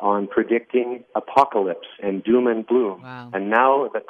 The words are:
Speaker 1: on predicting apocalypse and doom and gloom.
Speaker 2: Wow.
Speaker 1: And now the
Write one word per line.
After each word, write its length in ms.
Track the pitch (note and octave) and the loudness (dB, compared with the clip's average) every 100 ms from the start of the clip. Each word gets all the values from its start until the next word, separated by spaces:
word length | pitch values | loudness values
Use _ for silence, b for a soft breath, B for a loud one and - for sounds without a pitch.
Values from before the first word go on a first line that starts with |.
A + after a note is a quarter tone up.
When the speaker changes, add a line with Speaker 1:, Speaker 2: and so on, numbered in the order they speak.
Speaker 1:
on 240 | G2+ G2+ G2 | 0 -2 0
predicting 760 | - - A#2 - B2+ A#2+ B2 - | -2 0 -2 0 -2 -2 -8 -8
apocalypse 720 | G#2+ - C3+ C3+ G#2+ F#2+ E2+ - - | -10 0 2 4 2 -2 -4 -12 -8
and 200 | G2+ F#2+ | -6 -4
doom 240 | G#2+ B2 B2 | 2 2 2
and 200 | A2 A2 | -2 0
gloom. 360 | B2 G#2+ F#2 | 0 0 -4
Speaker 2:
Wow. 280 | B2+ B2+ A#2+ | -14 -16 -8
Speaker 1:
And 160 | G2 G2+ | -6 0
now 400 | A2+ C3 C#3 C3+ | 2 4 2 0
the 100 | G#2+ | -6